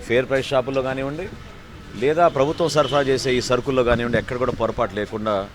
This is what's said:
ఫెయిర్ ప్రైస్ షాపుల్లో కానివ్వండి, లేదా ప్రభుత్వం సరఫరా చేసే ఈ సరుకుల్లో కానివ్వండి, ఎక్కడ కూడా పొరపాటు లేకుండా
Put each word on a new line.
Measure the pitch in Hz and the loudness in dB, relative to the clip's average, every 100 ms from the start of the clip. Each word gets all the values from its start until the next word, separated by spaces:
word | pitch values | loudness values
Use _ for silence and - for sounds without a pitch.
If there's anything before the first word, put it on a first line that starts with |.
| - | 2
ఫెయిర్ | 117 127 | 0 2
ప్రైస్ | 135 127 | -2 0
షాపుల్లో | 135 123 135 | 0 0 -2
కానివ్వండి, | 131 131 135 151 190 - - - - - - 104 | -2 -4 -6 -6 -10 -12 -16 -18 -18 -18 -16 -4
లేదా | 127 156 170 | 0 4 4
ప్రభుత్వం | 135 135 165 170 | 4 0 2 0
సరఫరా | 151 139 143 | 2 2 2
చేసే | 135 131 135 127 | 2 2 2 0
ఈ | |
సరుకుల్లో | 117 123 123 131 | 2 0 2 2
కానివ్వండి, | 120 117 120 117 | 4 2 2 0
ఎక్కడ | 101 123 | -2 -2
కూడా | 123 | -2
పొరపాటు | 110 113 110 113 95 | 0 -2 0 -2 -2
లేకుండా | 104 110 107 104 101 | -4 -4 0 0 -2